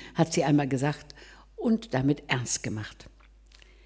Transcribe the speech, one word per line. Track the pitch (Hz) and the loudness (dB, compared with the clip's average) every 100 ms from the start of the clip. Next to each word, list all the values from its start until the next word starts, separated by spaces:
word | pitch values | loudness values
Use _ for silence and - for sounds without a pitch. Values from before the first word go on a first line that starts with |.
| - - | -8 0
hat | 160 | 2
sie | - 139 | 2 4
einmal | 147 135 | 4 4
gesagt | 131 147 - - - - - - - | 0 0 -2 -10 -20 -20 -20 -20 -4
und | 254 220 - | 0 0 0
damit | 131 135 143 - | 0 0 0 -2
ernst | 131 113 - | -4 -2 -4
gemacht. | 117 107 104 - - - - - - - - - | -4 -6 -8 -14 -20 -20 -20 -20 -20 -20 -20 -20